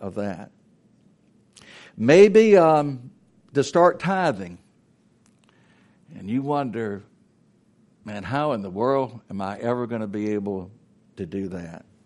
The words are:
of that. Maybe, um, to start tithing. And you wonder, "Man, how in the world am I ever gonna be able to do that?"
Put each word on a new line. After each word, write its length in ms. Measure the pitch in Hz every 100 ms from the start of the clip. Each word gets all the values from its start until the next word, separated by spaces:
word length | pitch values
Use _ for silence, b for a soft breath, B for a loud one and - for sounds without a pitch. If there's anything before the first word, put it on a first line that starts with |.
of 140 | 98 98
that. 360 | 101 87 107 _ _ _ _ _ _ _ _ _ _ B B B B -
Maybe, 640 | 113 165 208 208 220 202
um, 540 | 160 156 147 131 127 - _ _ _
to 100 | 139
start 360 | 135 - 175 -
tithing. 580 | 170 190 170 98 90 87 _ _ _ _ _ _ _ _ b b b b b b _
And 160 | - 95
you 120 | 123
wonder, 600 | 139 143 135 110 110 101 - _ _ _ _ _ _ _ _ _
"Man, 200 | 107 104
how 280 | 92 139 151
in 120 | 117
the 60 | 98
world 520 | 92 123 139 127 113 -
am 120 | 98
I 160 | 95 101
ever 280 | 117 123 120
gonna 200 | 117 107
be 240 | 104 107
able 400 | 104 101 95 92 - _ _ _ -
to 100 | 90
do 220 | 98 95
that?" 360 | 90 82 82 - _